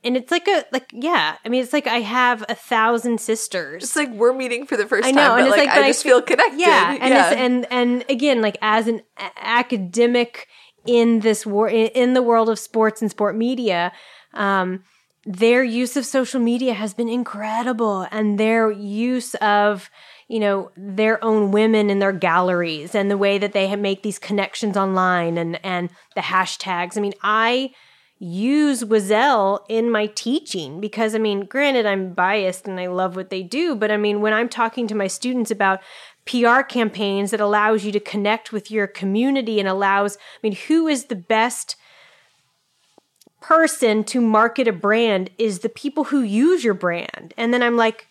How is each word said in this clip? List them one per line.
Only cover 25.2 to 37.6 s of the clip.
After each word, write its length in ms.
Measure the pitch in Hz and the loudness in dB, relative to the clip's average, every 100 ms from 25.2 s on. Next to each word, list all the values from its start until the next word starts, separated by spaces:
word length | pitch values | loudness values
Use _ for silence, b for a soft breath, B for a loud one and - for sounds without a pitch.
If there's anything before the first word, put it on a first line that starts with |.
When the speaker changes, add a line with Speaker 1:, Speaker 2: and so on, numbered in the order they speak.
| 170 170 | 0 -2
Speaker 1:
and, 200 | 165 170 | -4 -6
and 240 | 190 180 175 b b | -6 -6 -6 b b
the 60 | - | -8
hashtags. 800 | - 185 185 - - 175 180 214 | -2 0 0 -4 -6 -6 -6 -4
I 20 | |
mean, 140 | 202 - | -6 -4
I 480 | 196 220 226 247 269 b b b b b | -2 0 0 0 -4 b b b b b
use 680 | 180 180 226 294 294 254 | -10 -4 0 2 2 0
Wazelle 800 | 220 220 190 214 269 240 196 196 - | 0 0 2 2 2 2 0 -2 -4
in 220 | 226 233 | -2 0
my 160 | 220 208 | 0 -2
teaching 720 | 208 226 294 - 190 143 156 | -6 -4 -4 -4 -10 -8 -10
because, 340 | 208 208 220 | -10 -4 -2
I 40 | 220 | 0
mean, 260 | 220 196 | -2 -2
granted, 400 | 196 262 285 262 | -4 -2 0 0
I'm 300 | 214 196 190 | 0 -2 -4
biased 520 | 180 185 214 190 185 202 | -2 0 0 -2 -4 -10
and 100 | 185 | -8
I 80 | 180 | -6
love 300 | 180 185 180 | -2 -4 -4
what 120 | 190 | -8
they 140 | 190 | -10
do, 320 | 180 262 339 | -6 -4 -2
but 160 | 240 214 | -2 -2
I 60 | 214 | 0
mean, 240 | 208 208 | 0 0
when 120 | 214 | 0
I'm 160 | 214 233 | 0 -2
talking 380 | 240 285 - 226 | -2 -4 -2 -4
to 80 | |
my 140 | 214 190 | -4 -4
students 420 | - 247 254 220 | -4 -4 -4 -4
about 300 | 202 196 190 B B B B | 0 0 0 B B B B
P 200 | - 247 | -6 0
R 180 | 233 247 | 4 4
campaigns 680 | 269 254 220 196 202 196 202 | 2 -2 -2 -2 -4 -2 -2
that 80 | 214 | -2
allows 440 | 208 208 | 0 2